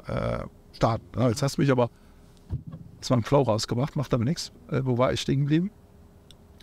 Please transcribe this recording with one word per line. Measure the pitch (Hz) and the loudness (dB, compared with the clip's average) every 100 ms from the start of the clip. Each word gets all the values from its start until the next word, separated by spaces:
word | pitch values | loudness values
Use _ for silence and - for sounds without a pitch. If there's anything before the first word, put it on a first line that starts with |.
| - | -4
äh, | - 117 - - - - | -4 -4 -4 -8 -16 -20
starten. | - 117 113 - 101 | -2 0 0 -4 0
Ja, | 123 | 0
jetzt | 107 | 2
hast | 139 - | -2 0
du | |
mich | 143 | 2
aber, | 123 117 - - - - - - - - - - - | 2 0 -2 -20 -20 -20 -20 -12 -12 -10 -16 -18 -10
das | - | 0
war | - | 0
ein | |
Flow | - 147 | 4 2
rausgebracht, | 117 107 - 117 143 156 | 4 0 -2 -2 -2 -4
macht | 127 | -2
aber | 127 | 0
nichts. | 117 170 - - - | 0 -2 -6 -16 -6
Äh, | - 131 | -2 0
wo | 120 | 2
war | 131 | 2
ich | 117 | 0
stehen | - 139 | 0 0
geblieben? | 143 156 190 - - - - - - - - - | 2 2 0 -6 -20 -20 -20 -20 -20 -20 -20 -20